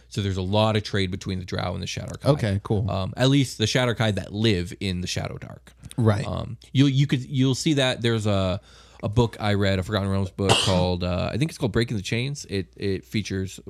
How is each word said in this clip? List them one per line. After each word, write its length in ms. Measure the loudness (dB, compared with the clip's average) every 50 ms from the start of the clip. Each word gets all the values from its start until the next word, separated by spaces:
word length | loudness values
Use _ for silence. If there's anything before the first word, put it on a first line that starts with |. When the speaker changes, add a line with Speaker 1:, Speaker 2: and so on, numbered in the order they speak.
| -20 -10
Speaker 1:
So 120 | -6 -2
there's 160 | -2 -2 0 -2
a 40 |
lot 340 | -2 0 4 4 4 4 4
of 60 | 2 0
trade 280 | 0 -2 0 0 0
between 260 | -2 -6 -6 -4 -6 -6
the 80 | -6
Drow 280 | -6 -6 -4 -4 -4 -4
and 80 | -6
the 60 | -6 -8
Shadowkai. 380 | -8 -8 -8 -8 -10 -4 2
Speaker 2:
Okay, 340 | 2 2 4 4 0 0 0 0
cool. 260 | 0 0 0 2 0
Speaker 1:
Um, 240 | 0 -2 -2 -4 -2 2
at 120 | 2 4
least 300 | 4 4 2 0 0 -2
the 60 | -2
Shadowkai 500 | 0 2 2 2 2 0 2 0 0 0
that 180 | -2 -4 -6 -4
live 400 | 0 2 2 2 2 0 -4 -6 -6
in 220 | -4 -4 -2 -4
the 60 | -4 -4
Shadowdark. 680 | -4 -4 -6 -6 -8 -10 -12 -14 -18 -20 _ -20 -20 _ -20 -12 -2
Speaker 2:
Right. 300 | 2 4 4 4 4 0
Speaker 1:
Um, 320 | -4 -4 -6 -6 -8 -10 -14 -14 -4 2
you'll, 160 | 4 4 4
you 160 | 6 4 2
could, 160 | 2 2 -2 -2
you'll 320 | -4 0 2 2 2 2
see 180 | 2 2 2 2
that 260 | 2 2 2 0 0
there's 240 | 0 0 0 2 2
a, 340 | 2 2 2 2 0 0 -2 -6 -12 -20 -20 -20 -20 -18 -8 -6
a 60 | -2
book 280 | 2 2 2 2 0 -4
I 140 | -2 0 2
read, 240 | 2 2 2 2 0
a 40 | 0
Forgotten 260 | 0 0 0 0 0
Realms 220 | 0 0 -2 -2
book 180 | -2 -2 2 2
<coughs> 140 | 2 2 2
called, 380 | 2 2 4 2 2 0 -2 -2
uh, 260 | -2 -2 -2 -2 -2
I 60 | -2 -2
think 140 | -2 -2
it's 60 | -4 -4
called 140 | -4 -2 0
Breaking 240 | 0 0 0 -2 -6
the 60 | -4
Chains. 420 | -4 -4 -4 -4 -4 -6 -8 -10 -6
It, 240 | -6 -6 -6 -6 _
it 280 | -6 -4 -4 -4 -4 -6
features, 540 | -4 -4 -4 -4 -2 -4 -4 -4 -6 -8 -12 -10